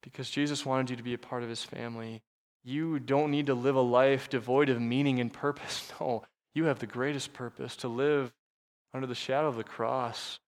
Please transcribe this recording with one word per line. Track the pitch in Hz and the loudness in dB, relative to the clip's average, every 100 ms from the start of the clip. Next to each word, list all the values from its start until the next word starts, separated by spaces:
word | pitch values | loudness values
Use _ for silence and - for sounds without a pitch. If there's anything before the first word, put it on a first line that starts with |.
Because | - - 127 | -20 -12 -6
Jesus | - 147 143 143 | 0 0 0 0
wanted | 131 127 | 0 0
you | 127 | -4
to | |
be | 120 | -6
a | 120 | -6
part | - 127 | -6 -6
of | 120 | -6
his | 113 | -8
family. | - - 117 113 113 113 _ _ _ _ | -10 -8 -8 -8 -10 -12 _ _ _ _
You | 127 139 165 151 | -6 -4 -2 -2
don't | 123 139 151 | 2 4 4
need | 143 143 | 2 2
to | 127 | 2
live | 127 131 | 4 4
a | |
life | 123 127 135 135 135 | 6 8 6 4 0
devoid | 131 113 131 147 | -4 2 4 4
of | 123 | 4
meaning | 117 123 143 127 | 2 2 4 2
and | 120 | 0
purpose. | - 143 139 - - - - | -2 -4 -4 -6 -8 -8 -8
<laughs> | |
No, | - 117 - _ _ | -4 -4 -6 _ _
you | - 160 | 0 2
have | 127 | 2
the | 113 | -2
greatest | 123 131 143 - | -2 -2 -2 -6
purpose, | - 123 - 123 - | -10 -12 -8 -10 -6
to | 127 | -6
live | 117 143 147 127 _ _ _ _ _ _ | 0 2 2 0 _ _ _ _ _ _
under | 131 131 | -6 -6
the | 120 | -6
shadow | - 135 156 | -2 0 2
of | 120 | -2
the | |
cross | 107 - 113 131 123 - - - _ | -6 -4 -2 0 -2 -6 -10 -12 _